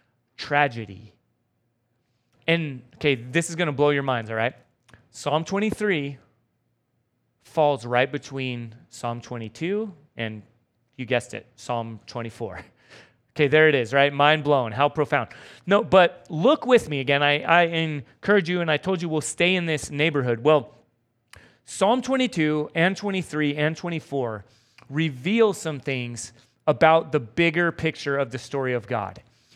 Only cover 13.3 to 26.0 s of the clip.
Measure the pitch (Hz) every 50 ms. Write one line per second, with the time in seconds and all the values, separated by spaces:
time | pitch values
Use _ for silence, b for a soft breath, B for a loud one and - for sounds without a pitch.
13.3 | - - 151 139 131 156 156 156 147 135 120 104 120 139 139 143 139 139 143 147
14.3 | 156 156 147 147 147 139 123 113 107 117 143 147 - - 147 - - 139 117 -
15.3 | - B B B B B B - 190 202 226 147 139 190 180 170 - - - -
16.3 | 175 151 170 247 311 302 - 247 254 233 - 135 151 139 131 123 143 143 147 143
17.3 | 147 147 - - 165 175 175 165 170 165 160 160 156 147 127 - _ _ - -
18.3 | 208 208 175 156 180 180 170 165 151 143 - 190 190 175 170 170 156 156 147 -
19.3 | - - 175 180 190 185 170 165 160 143 - - 147 143 151 165 147 143 127 123
20.3 | 117 113 113 147 156 147 117 - - _ _ _ _ _ _ _ _ _ _ _
21.3 | - b b b b b b b - - 190 196 233 254 233 - 262 262 254 247
22.3 | 254 175 156 151 151 151 151 - - 170 165 185 196 - - 208 190 190 170 -
23.3 | - 151 151 147 143 151 151 151 160 156 - 170 170 160 - - 143 139 127 117
24.3 | 110 104 95 b b b b b b b b b 135 147 165 160 135 123 123 170
25.3 | 208 233 226 214 185 - - 165 151 139 - - 135 127